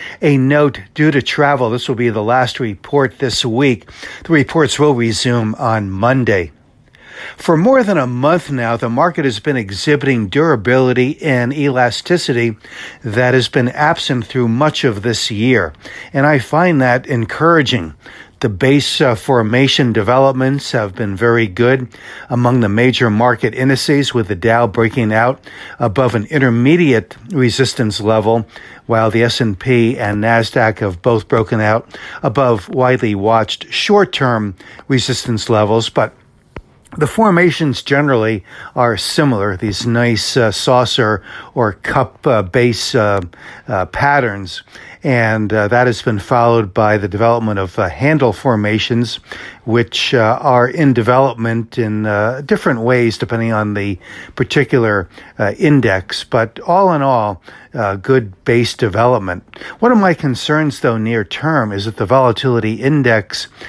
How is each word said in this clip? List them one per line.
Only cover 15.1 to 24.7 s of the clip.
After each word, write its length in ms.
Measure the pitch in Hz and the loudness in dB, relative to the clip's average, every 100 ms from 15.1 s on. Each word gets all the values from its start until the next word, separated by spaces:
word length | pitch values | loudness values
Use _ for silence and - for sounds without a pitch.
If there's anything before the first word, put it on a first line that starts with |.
| 110 - | -2 -4
year. 420 | 104 120 120 82 - - - - | -2 2 2 0 -6 -18 -18 -8
And 120 | 143 143 | 0 2
I 140 | 151 | 2
find 420 | 107 147 180 151 | 0 0 2 2
that 240 | 127 123 - | 2 0 -2
encouraging. 880 | 127 110 - 156 165 123 120 82 - - - - - | -4 -4 0 2 4 2 -2 -4 -12 -20 -20 -20 -6
The 100 | 120 | -6
base, 520 | 95 131 143 - - | 0 2 2 2 0
uh, 140 | 139 113 | 0 0
formation 760 | - 127 107 123 135 - 131 | 0 0 2 2 2 2 0
developments 800 | 110 104 127 135 131 131 139 - | 0 0 2 2 2 0 -2 -4
have 220 | 127 104 | -4 -4
been 220 | 95 107 95 | -4 -6 -2
very 320 | 117 117 110 | 0 2 0
good 400 | 90 120 131 123 - - - - | 0 2 2 -2 -14 -20 -18 -6
among 300 | 123 120 123 | 0 2 2
the 100 | 107 | 2
major 400 | 104 123 113 120 | 2 2 2 2
market 460 | 107 123 117 117 127 | 2 2 2 -2 -2
indices, 580 | 131 135 - 143 135 | 0 0 2 0 0
with 140 | 120 101 | -2 -2
the 80 | 95 | -2
Dow 320 | 113 117 | 0 2
breaking 440 | 117 | 2